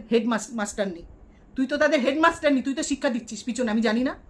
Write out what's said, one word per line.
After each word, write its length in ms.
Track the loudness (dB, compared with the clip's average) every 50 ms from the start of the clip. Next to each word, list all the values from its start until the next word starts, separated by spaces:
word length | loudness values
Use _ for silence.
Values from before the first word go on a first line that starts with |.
| 0 0
হেড 140 | 0 0 2
মাস-, 280 | 0 -2 -2 -4 -6 -6
মাস্টার 340 | -6 -6 -4 -4 -4 -4 -4
নি, 140 | -6 -10 -14 -18 -20 -20 -20 -20 -20 -20 -20 -10 -6
তুই 100 | -4 -2
তো 100 | -2 2
তাদের 240 | 2 4 4 4 4
হেডমাস্টার 520 | 2 2 2 4 4 4 4 2 2 2
নি, 100 | 2 2
তুই 120 | 0 -2 -4
তো 80 | -4
শিক্ষা 280 | -4 -4 -2 -2 0 -2
দিচ্ছিস 340 | -2 -2 -6 -8 -12 -10 -8
পিছনে, 260 | -6 -4 -2 -2 0
আমি 100 | 0 2
জানি 220 | 2 2 2 2
না? 120 | 0 -2 -2 -6 -14